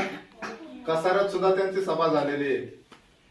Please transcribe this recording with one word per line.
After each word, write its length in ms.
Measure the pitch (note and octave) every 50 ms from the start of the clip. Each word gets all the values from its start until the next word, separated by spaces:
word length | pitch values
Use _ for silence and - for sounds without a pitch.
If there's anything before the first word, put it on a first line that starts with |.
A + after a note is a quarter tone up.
| - - - - - - - - - - - - - - - - -
कसाऱ्यात 420 | D#3+ D#3+ E3 F#3 F#3 F#3+ G3+ G3+ G3
सुद्धा 260 | F#3 F3+ F#3+ F#3+ F#3+
त्यांची 260 | F#3+ F#3+ F#3+ F#3+ G3
सभा 260 | F#3 E3 D#3 D#3+ E3
झालेली 480 | D#3 D3+ C#3+ C#3 C#3+ C#3+ C#3+ C#3+ C3+ B2+
आहे 300 | B2 - - - - - - - - - _ _ _ _ _